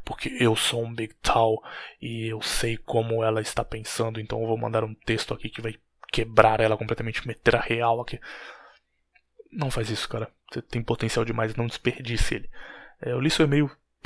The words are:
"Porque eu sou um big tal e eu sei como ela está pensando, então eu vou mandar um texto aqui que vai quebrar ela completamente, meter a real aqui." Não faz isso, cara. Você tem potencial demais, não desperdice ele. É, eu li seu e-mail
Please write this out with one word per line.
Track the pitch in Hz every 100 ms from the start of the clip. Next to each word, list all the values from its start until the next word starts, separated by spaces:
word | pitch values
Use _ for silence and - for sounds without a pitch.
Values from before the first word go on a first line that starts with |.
"Porque | - - - 127
eu | 120
sou | 110 - 120
um | 117
big | 117 110
tal | - - 117 113 110 - - - -
e | 117 113 113
eu | 110
sei | - - 117 113
como | - 117 113 113
ela | 110 110
está | 107 -
pensando, | 110 110 110 - 113 110
então | 107 113
eu | 113
vou | 113
mandar | 113 110
um | 110
texto | 110 - 110 -
aqui | 113 110
que | -
vai | 113 110 _ _ -
quebrar | - 113 110 107 110
ela | 110 107
completamente, | 110 113 113 - 123
meter | - 117 117
a |
real | - 117 117 117
aqui." | - - - - - - - - _ _ _ _ _ - -
Não | 196 139
faz | 123 107
isso, | 107 -
cara. | 113 110 _ _
Você | 120
tem | - 120
potencial | 117 117 113 117
demais, | 113 113 110
não | 117 117
desperdice | - 123 - 123 113 -
ele. | 110 - - - - - -
É, | 120
eu | 123
li | 147
seu | -
e-mail | 151 143 143 - _ _